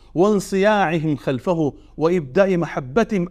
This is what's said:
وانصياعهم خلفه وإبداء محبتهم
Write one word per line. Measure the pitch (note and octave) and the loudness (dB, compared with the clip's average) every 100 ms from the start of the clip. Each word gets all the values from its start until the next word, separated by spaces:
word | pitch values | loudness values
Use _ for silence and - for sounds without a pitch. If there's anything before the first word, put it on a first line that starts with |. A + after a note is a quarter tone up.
| - D3+ | -6 0
وانصياعهم | G#3 G3+ - G3 G#3 G#3 D#3+ E3 D#3 C3 | 2 2 0 0 2 2 0 0 -2 -2
خلفه | D3 B2+ F#3+ E3 C#3+ - - - | -2 -2 -2 -2 -2 -4 -14 -2
وإبداء | D#3+ F3+ C3+ F3 G3 F3 | 0 0 0 2 2 0
محبتهم | D#3 E3 B2+ A3+ A3 G3+ E3+ | -2 -6 -4 -2 0 -2 -2